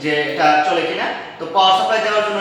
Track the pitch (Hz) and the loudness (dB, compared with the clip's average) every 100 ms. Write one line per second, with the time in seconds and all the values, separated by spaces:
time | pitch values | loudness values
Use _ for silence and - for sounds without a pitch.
0 | 151 151 151 - 151 151 - 170 160 - | -4 -2 -2 0 2 4 2 0 -2 -4
1 | 247 - - - 160 196 190 190 190 220 | -4 -6 -10 -12 -4 2 4 4 2 0
2 | 214 214 214 208 | 0 0 -2 -2